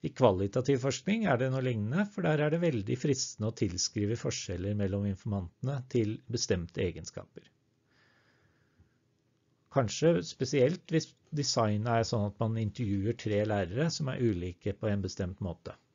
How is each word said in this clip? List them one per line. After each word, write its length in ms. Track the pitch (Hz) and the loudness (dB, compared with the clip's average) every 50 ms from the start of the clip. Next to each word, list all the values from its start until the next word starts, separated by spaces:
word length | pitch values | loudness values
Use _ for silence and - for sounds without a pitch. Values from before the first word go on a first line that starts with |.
| - | -6
I 60 | 151 - - | -6 0 4
kvalitativ 640 | 131 113 95 92 98 98 - 127 123 - 143 127 120 | 6 6 6 6 2 0 0 0 2 2 2 2 2
forskning 460 | 139 135 - - - 202 233 220 185 | 0 -2 -2 0 -2 0 2 2 2
er 80 | 139 113 | 2 2
det 120 | 127 131 131 | 2 0 0
noe 100 | 131 131 | 0 0
lignende, 440 | 127 123 110 104 107 131 180 208 202 - | 0 0 0 -2 0 0 0 0 -2 -2
for 140 | - 175 | -2 0
der 160 | 160 151 147 147 | 2 2 2 2
er 80 | 151 147 | 2 0
det 80 | 170 175 | 2 2
veldig 320 | 170 143 113 98 110 123 123 | 2 0 0 0 -2 -4 -2
fristende 520 | - 156 139 131 - - - _ 107 110 110 | 0 0 0 0 -2 -8 -6 _ -4 -4 -2
å 40 | |
tilskrive 640 | - 113 101 87 92 - - - 110 104 101 95 92 | 0 -2 -2 0 -2 -4 -4 -2 -2 0 0 -2 -2
forskjeller 540 | - - - - - - 92 87 87 98 104 | -2 -4 -4 -4 -6 -6 -6 -4 -4 -2 -2
mellom 300 | 104 101 95 98 101 101 101 | 0 0 0 0 0 0 -2
informantene 720 | 98 - - 113 104 101 90 85 _ _ - 127 143 135 123 - - | -2 -4 -4 -4 -4 -2 -4 -6 _ _ -6 -4 -4 -4 -8 -2 0
til 240 | 123 110 104 110 - _ | 0 0 0 -2 -6 _
bestemte 560 | - 117 120 - - 104 90 85 82 _ - 98 | -8 -6 -6 -2 0 0 -2 -2 -6 _ -4 -4
egenskaper. 600 | 90 80 78 78 - - - - _ _ - - - _ _ _ _ _ _ _ _ _ _ _ _ _ _ _ _ _ _ _ _ _ _ _ _ _ _ - _ _ _ _ _ _ _ _ _ _ _ _ _ _ _ _ _ - | -2 -4 -6 -12 -12 -14 -14 -16 _ _ -20 -20 -20 _ _ _ _ _ _ _ _ _ _ _ _ _ _ _ _ _ _ _ _ _ _ _ _ _ _ -20 _ _ _ _ _ _ _ _ _ _ _ _ _ _ _ _ _ 0
Kanskje 440 | 139 127 104 - - - 160 170 175 170 | 0 0 0 0 4 4 4 4 4 0
spesielt 640 | - - _ 131 123 - 143 123 139 180 175 _ - | -4 -6 _ -4 0 4 4 4 4 4 0 _ 0
hvis 180 | 160 160 156 - - _ _ _ - | 0 0 0 0 -12 _ _ _ -4
designet 600 | 147 143 - - 131 117 107 104 104 107 123 113 | -4 -2 0 2 2 2 4 2 0 0 2 2
er 120 | 117 113 | 2 2
sånn 220 | - - 113 101 104 | 2 0 0 0 -2
at 100 | 101 - 113 | -2 -2 -2
man 160 | 110 110 113 | -2 0 0
intervjuer 560 | 113 107 - - 123 101 101 98 95 107 120 - | -2 -2 -2 -2 -2 0 0 0 0 0 -2 -2
tre 220 | - 110 104 101 107 | -2 0 2 2 2
lærere 420 | 110 110 101 95 82 92 120 156 170 160 | 2 2 0 0 0 0 0 0 0 0
som 160 | - 156 135 | -2 -4 -4
er 120 | 127 - 123 | -2 0 2
ulike 520 | 117 104 87 87 90 87 _ - - 98 - | 2 2 2 -2 -6 -8 _ -6 -6 -4 -2
på 120 | - 107 | -2 0
en 120 | 101 101 98 | 0 0 -2
bestemt 340 | 95 - - 98 87 95 - 104 | -4 -4 -4 -4 -4 -4 -6 -6
måte. 300 | 90 82 - _ - - - _ _ | -6 -6 -8 _ -16 -16 -16 _ _